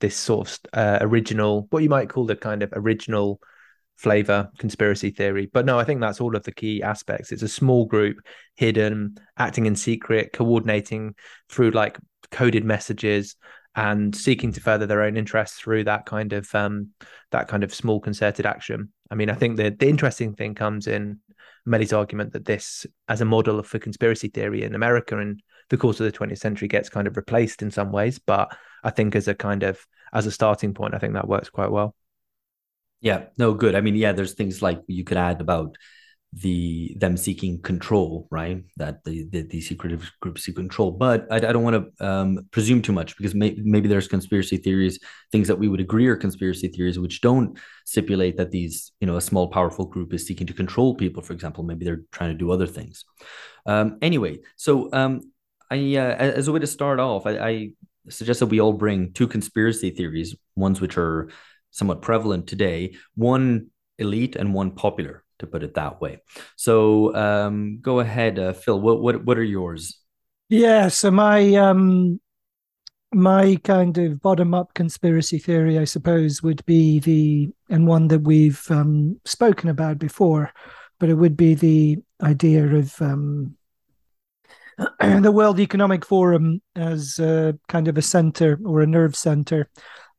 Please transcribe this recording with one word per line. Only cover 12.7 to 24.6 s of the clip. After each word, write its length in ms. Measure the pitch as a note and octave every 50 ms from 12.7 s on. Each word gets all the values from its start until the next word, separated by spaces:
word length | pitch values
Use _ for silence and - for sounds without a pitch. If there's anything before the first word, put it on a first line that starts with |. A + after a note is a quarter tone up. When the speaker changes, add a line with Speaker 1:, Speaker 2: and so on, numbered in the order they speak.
| G#2+ G#2 - - G#2+ - A2+ G#2 G#2 G2+ G2+ - - _ _ - - - _ _ -
Speaker 1:
and 400 | A2 G#2+ G#2 G#2 G#2 G#2 G#2 G#2
seeking 360 | - - C#3+ B2 - - A2+ -
to 60 | -
further 280 | - A2+ A2 G#2 G#2+
their 160 | G2+ G#2 G#2 G#2+
own 140 | G#2+ G#2+
interests 420 | A2 G#2+ - - A2 G#2 - - -
through 240 | - A2 A2 A2 G#2
that 220 | G#2+ G#2 - -
kind 260 | - A2 G#2+ G#2+ G2+ G#2
of, 200 | G2+ G2 - -
um, 340 | G#2 G#2 G2+ G#2 G#2 G2+ G#2 _ _ - - - - _ _
that 180 | - A#2+ -
kind 160 | - A2 G2+ G2+
of 100 | F2+ -
small 260 | - - A2+ G#2+ G#2
concerted 460 | - G#2+ G2+ - G#2+ G2+ G2 - G#2
action. 460 | G#2 - - - - A2+ A2 G#2 - _ _ _ -
I 40 | A2+
mean, 140 | G#2+ G#2+ G#2
I 60 | G#2
think 220 | - B2+ A#2 A2+
the, 120 | A2 G#2+ G#2
the 180 | G2+ - C3+
interesting 460 | C#3+ D3+ D3 D3+ B2 - - B2 G#2+ G#2
thing 220 | - A2 G#2+ G#2
comes 320 | - G#2+ G#2+ G#2+ G#2 G#2
in 320 | A2 G#2+ G#2 G#2 G#2 G#2 - _ _ _ _ _ _ _ _ -
Melly's 280 | A#2 A#2 A2 A2 G#2 A2
argument 400 | G#2+ G#2 - G#2 G#2 G#2+ - -
that 100 | G#2+ -
this, 420 | - G#2+ G2 - - - - - - _ _ _
as 140 | - A2 A2
a 40 | A#2
model 360 | A2 A2+ A2 G#2+ A2 G#2+ G#2+
for 160 | G2+ - -
conspiracy 520 | G#2+ - G#2+ G2+ - B2 A2+ A2 - - G#2
theory 340 | - G#2+ G#2+ G#2 G#2 G#2+